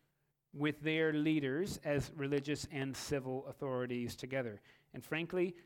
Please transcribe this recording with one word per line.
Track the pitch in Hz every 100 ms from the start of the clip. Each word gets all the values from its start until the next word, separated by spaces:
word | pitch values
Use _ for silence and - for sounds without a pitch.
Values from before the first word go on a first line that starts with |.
| _ _ _ _ _
with | 143 147 147
their | 151 156 160
leaders | 151 156 156 139 143 196 -
as | 156 143 - 160
religious | 139 143 139 143 -
and | 135 135 123
civil | - 143 127 131 139
authorities | 127 139 127 123 123 120 -
together. | 127 135 120 101 - - _
And | 135
frankly, | - 156 165 185 180 175